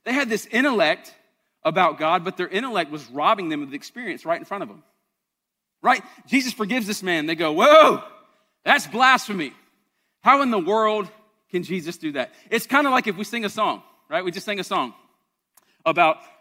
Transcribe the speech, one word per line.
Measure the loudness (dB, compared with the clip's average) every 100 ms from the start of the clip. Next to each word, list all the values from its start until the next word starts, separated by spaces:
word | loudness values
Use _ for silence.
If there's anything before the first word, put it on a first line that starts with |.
they | -6
had | -4 -2
this | -4 -2
intellect | 0 0 2 0 0 -6 _ _ _ _ _
about | -4 2 0 2
God, | 0 0
but | -2 -6
their | -4
intellect | -4 -4 -4 -4
was | -8 -12
robbing | 0 2 2 -2
them | -6
of | -8
the | -12
experience | -14 -14 -12 -10
right | -4 -6
in | -4
front | -10
of | -10
them. | -14 _ _ _ _ _ _ _ _ _ _
Right? | 0 0 -2 -20 -2
Jesus | 0 0
forgives | -6 -2 -2 -4
this | -6
man. | -2 -2 -2
They |
go, | -2 -2
"Whoa, | 4 8 10 8 4 -6 -20 _ _ _ _
that's | 0 0 0
blasphemy. | 0 2 2 0 -6 -8 -10 _ _ _ _ _ _
How | 2 4
in | 4
the | 0
world | 0 2 2 0 -6 -14 _ _ _
can | -8
Jesus | -6 -8 -8 -10
do | -8
that?" | -6 -8 _ -4
It's | -4 0
kinda | 0 2
like | 0 -2
if | -6
we |
sing | -8 -6
a | -6
song, | -4 -4 -4 _ _ _
right? | -4
We | -4
just | -8 -8
sing | -8
a |
song | -4 -4 -4 -10 _ _ _ _ _ _ _ _
about, | -2 2 2 2 -8 _